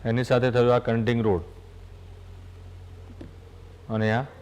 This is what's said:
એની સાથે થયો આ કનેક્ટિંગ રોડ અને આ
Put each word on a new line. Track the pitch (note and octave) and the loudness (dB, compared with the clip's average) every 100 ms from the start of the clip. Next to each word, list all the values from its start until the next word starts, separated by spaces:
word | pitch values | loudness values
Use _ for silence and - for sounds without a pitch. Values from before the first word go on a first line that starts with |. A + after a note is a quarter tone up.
એની | A#2 A#2+ | 0 -2
સાથે | A#2+ B2 B2+ | 2 2 4
થયો | B2 A#2+ | 4 4
આ | A#2+ | 4
કનેક્ટિંગ | A#2 A2+ A2+ A#2 | 2 0 2 2
રોડ | A2 F2+ - - - - - - - - - - - - - - - - - - - - - - - - - | 2 0 -2 -18 -20 -20 -20 -20 -20 -20 -20 -20 -20 -20 -18 -18 -18 -18 -18 -18 -18 -18 -20 -20 -20 -20 -6
અને | A2 G#2+ | 0 2
આ | A2+ C#3 - | 2 -2 -12